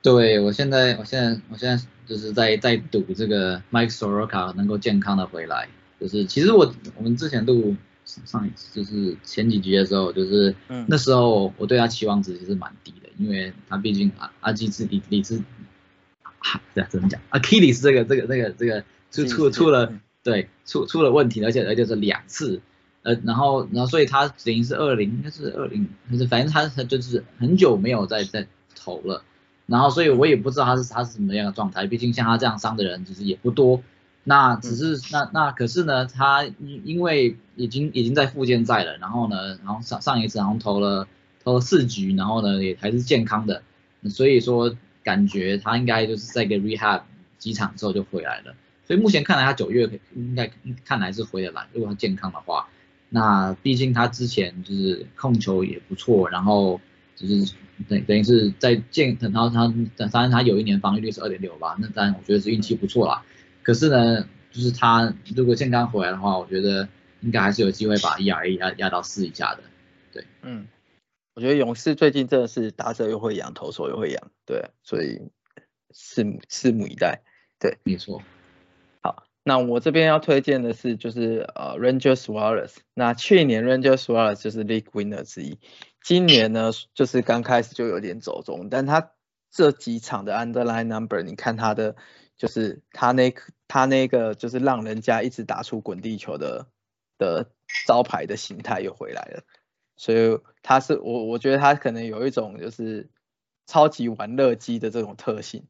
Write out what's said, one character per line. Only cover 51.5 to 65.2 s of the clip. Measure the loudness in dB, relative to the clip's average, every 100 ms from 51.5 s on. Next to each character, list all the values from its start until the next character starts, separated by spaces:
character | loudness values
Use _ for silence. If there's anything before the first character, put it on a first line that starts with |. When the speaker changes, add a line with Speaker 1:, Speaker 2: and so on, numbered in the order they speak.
Speaker 1:
来， | -8 -12
如 | -8
果 | -8
他 |
健 | -4 -4
康 | -4 -6
的 | -10
话。 | -6 -6 -6 _ _ _ _
那 | 0 4 4 2 -2
毕 | -2
竟 | 0 0
他 | 2 0
之 | 0 -4
前 | -2 -2 -4
就 | -8
是 | -4 -2 -2 -8 -6
控 | 0 0
球 | 2 0
也 | -2 -6 _
不 |
错， | -10 2 2 4
然 | 0
后 | 2 4 2 -2 _ _ _ -12
就 | -2
是 | 0 0 -6 -20 _ -4
等， | -4
等 | 2 2
于 |
是 | 6 6 4 2
在 | 2 2 0
健， | 0 0 0
然 | -2 0
后 | 2
他， | 2 2 0 -4 -4 -2
反 | 0
正 | 4
他 | 4
有 | 4 4
一 |
年 | 2 0
防 | 2 -2
御 |
率 | -2
是 | -6
二 | -6
点 | -6
六 | -8 -8
八， | -8 -6
那 | -6
当 | -2
然 | -2
我 | -2
觉 | 0
得 | 0
是 | 2
运 | -2
气 | -2
不 | -4 -2
错 | 0 0
啦。 | 0 -8 -20 _ _
可 | 0
是 | 4 4
呢， | 6 4 2 -2 -12 _
就 | -4
是 | -2
他 | 2 4 4 2 -4